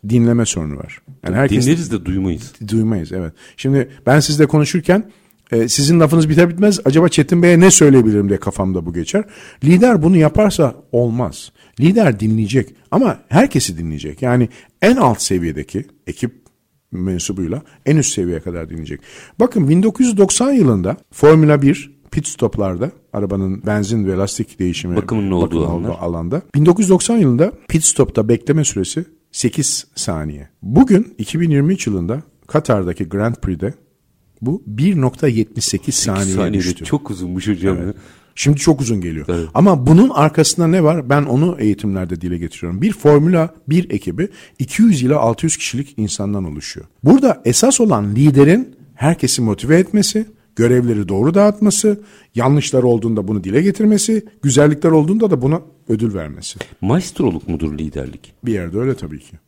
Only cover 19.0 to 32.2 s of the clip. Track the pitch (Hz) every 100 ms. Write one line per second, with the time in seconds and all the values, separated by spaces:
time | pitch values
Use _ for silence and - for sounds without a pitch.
19 | _ - - - 247 233 139 165 214 214
20 | 254 202 190 - 254 269 151 104 90 123
21 | _ - 151 160 151 147 139 143 - _
22 | _ - - - 113 110 98 90 135 -
23 | _ 104 101 98 95 95 107 104 101 113
24 | 95 92 98 - 107 - 90 85 90 87
25 | 92 110 101 92 80 82 82 87 101 85
26 | 87 85 85 139 - 143 156 175 190 180
27 | - 233 156 120 180 - _ 165 - -
28 | 131 - 107 117 - 147 143 - 90 -
29 | 180 _ _ - 120 - 139 - - -
30 | - 82 76 73 71 _ 92 139 254 190
31 | 226 - 110 160 170 143 143 190 - 98
32 | 85 127